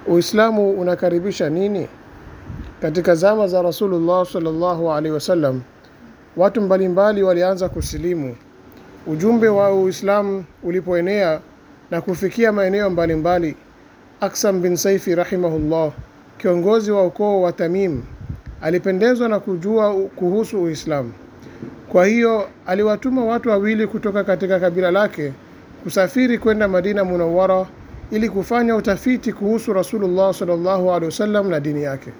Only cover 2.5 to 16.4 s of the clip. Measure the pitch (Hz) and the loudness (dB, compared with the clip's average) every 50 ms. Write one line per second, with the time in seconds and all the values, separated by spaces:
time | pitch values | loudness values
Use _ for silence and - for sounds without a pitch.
2.5 | - - - - - - - 160 156 180 165 185 175 160 170 202 214 220 208 185 | -14 -12 -12 -14 -12 -6 -6 -4 -2 0 2 4 4 4 4 2 4 4 2 2
3.5 | 175 185 175 175 165 - 214 196 180 170 165 170 180 185 180 175 - 185 165 160 | 2 0 0 0 -2 -2 -2 0 0 0 2 2 2 2 2 0 -2 -4 -4 -2
4.5 | 160 160 170 180 175 165 170 165 156 151 156 156 156 147 - - 185 175 151 139 | -2 0 0 0 0 0 0 0 0 0 -2 -2 -4 -4 0 0 0 2 2 0
5.5 | 131 131 127 - - - - - - - - - - - - - - 170 180 202 | 0 -2 -6 -12 -20 -20 -20 -20 -20 -20 -20 -20 -20 -20 -20 -14 0 2 2 2
6.5 | - 233 208 185 190 190 190 185 175 185 196 208 214 196 196 185 180 170 180 185 | 2 2 0 2 2 2 2 0 2 2 2 2 4 2 2 2 2 2 2 0
7.5 | 196 180 185 175 - 170 143 - - 156 151 175 180 165 143 127 120 120 - - | 0 -2 -4 -4 -4 -6 -6 -6 -6 -4 -4 -2 -2 -2 -4 -6 -8 -12 -20 -20
8.5 | - - - - - - - - - - - - 156 156 175 220 233 233 220 220 | -20 -20 -20 -20 -20 -20 -20 -20 -20 -16 -8 -6 -4 0 2 2 4 4 4 4
9.5 | 208 196 202 202 196 190 190 190 185 - - 190 202 208 202 202 196 196 180 - | 4 4 4 4 4 2 2 0 0 -2 -2 0 0 2 0 -2 -4 -6 -8 -12
10.5 | - - - 175 170 185 165 175 180 175 170 185 202 208 196 170 156 151 - - | -18 -10 -6 -4 -4 -2 -2 0 0 0 0 0 2 2 2 2 0 -2 -6 -14
11.5 | - - - - - - - - - 170 156 - 185 160 196 185 - - 233 226 | -20 -20 -20 -20 -20 -20 -12 -6 -6 -4 -4 -4 -4 -2 -2 -4 0 2 2 2
12.5 | 214 208 196 185 190 202 208 196 180 170 170 165 160 156 156 170 180 175 170 156 | 4 2 2 2 2 0 0 0 0 0 0 0 0 0 2 2 2 2 0 -2
13.5 | 139 - - - - - - - - - - - - - - 196 - - - 208 | -6 -8 -16 -20 -20 -20 -20 -20 -20 -20 -20 -20 -10 -6 -6 -4 -2 0 0 0
14.5 | 190 185 175 185 180 170 - 196 196 190 - 196 170 170 175 - 202 180 180 170 | 0 0 0 0 0 0 0 0 0 0 0 -2 0 0 0 -2 -2 -2 -2 -2
15.5 | 160 160 156 151 160 160 160 151 - - - - - - - - - - | -2 -2 -2 0 0 0 0 -2 -4 -8 -18 -20 -20 -20 -20 -20 -20 -4